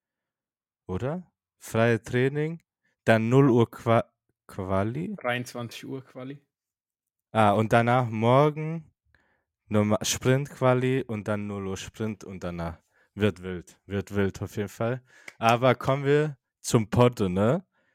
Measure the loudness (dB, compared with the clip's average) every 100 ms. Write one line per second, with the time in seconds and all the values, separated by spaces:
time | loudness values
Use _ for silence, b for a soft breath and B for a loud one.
0 | _ _ _ _ _ _ _ _ -8 -6
1 | -6 -8 -12 _ _ _ -6 0 2 0
2 | -2 -2 -2 -2 -6 -8 _ _ _ _
3 | 2 2 6 6 6 6 4 0 2 2
4 | 0 _ _ _ _ -10 -2 0 -2 -4
5 | -10 -8 -4 -4 -6 -10 -12 -12 -14 -14
6 | -14 -16 -16 -16 _ _ _ _ _ _
7 | _ _ _ 2 2 2 2 2 4 2
8 | 0 0 2 4 4 0 -8 -8 -12 _
9 | _ _ _ _ _ _ -4 0 2 0
10 | -2 -2 0 0 -2 -2 2 2 2 -2
11 | -4 -6 -4 -4 -4 -6 -6 -8 -10 -8
12 | -8 -8 -12 -10 -10 -8 -8 -10 _ _
13 | _ -2 0 0 -8 -10 -12 -20 -8 -6
14 | -4 -2 -2 -2 -8 -6 -8 -4 -4 -4
15 | B B B B 0 2 2 2 0 -2
16 | 0 0 0 -6 _ _ -2 0 2 4
17 | 4 4 -2 2 2 0 -4 _ _